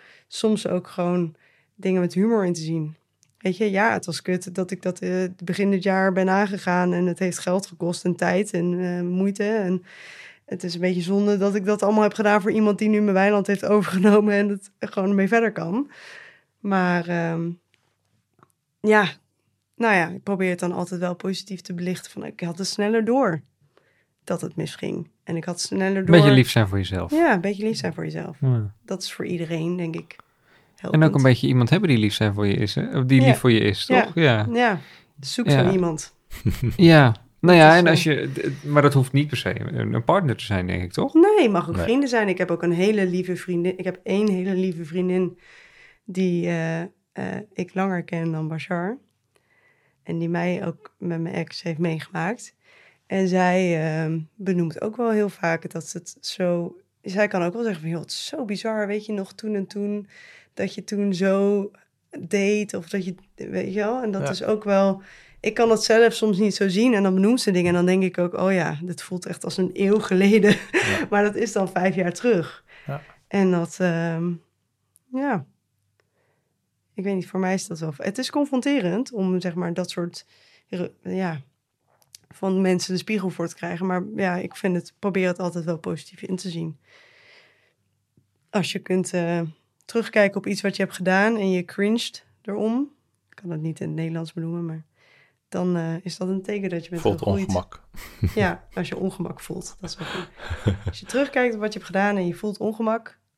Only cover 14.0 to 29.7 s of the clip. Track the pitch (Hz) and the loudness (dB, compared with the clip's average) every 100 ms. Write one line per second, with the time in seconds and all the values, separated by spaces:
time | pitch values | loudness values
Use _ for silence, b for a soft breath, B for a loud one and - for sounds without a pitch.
14 | 202 208 208 202 208 202 - - - - | 6 6 6 2 0 -2 -8 -12 -8 -2
15 | 190 196 190 233 226 214 165 202 285 B | 0 2 4 4 2 -2 -4 -4 -4 B
16 | B B B B B _ 202 196 180 175 | B B B B B _ -2 0 2 0
17 | 170 175 170 165 170 175 _ _ _ _ | 0 -2 -2 -4 -6 -8 _ _ _ _
18 | _ _ _ _ _ _ _ _ 214 214 | _ _ _ _ _ _ _ _ 2 4
19 | 190 - _ _ _ _ _ - 233 196 | 4 -4 _ _ _ _ _ -2 2 2
20 | 165 185 - 196 185 180 180 180 180 185 | 2 -4 -6 -2 -2 -2 -4 -4 -6 -4
21 | 180 175 190 190 - 185 - 175 175 175 | -6 -4 -6 -6 -8 -14 -10 -8 -6 -6
22 | - - 156 - 170 170 190 - 208 226 | -10 -14 -14 -10 -8 -8 -8 -4 0 0
23 | 220 247 240 165 - _ _ _ _ _ | 2 2 2 0 -6 _ _ _ _ _
24 | _ _ - 170 - - 156 - - - | _ _ -8 -6 -6 -8 -8 -8 -8 -8
25 | 165 _ - 170 160 175 - 190 190 196 | -10 _ -8 -8 -6 -8 -6 -2 0 0
26 | 185 170 147 131 123 - 104 98 92 95 | 6 8 10 8 6 4 2 0 -2 -4
27 | 85 302 330 202 196 196 214 220 185 170 | -2 2 4 2 0 -4 -4 -4 -6 -6
28 | 160 156 165 156 135 120 104 - - 190 | -8 -8 -10 -2 0 0 -2 -8 -10 -8
29 | - - - 180 160 165 165 | -8 -8 -6 -6 -4 -4 -4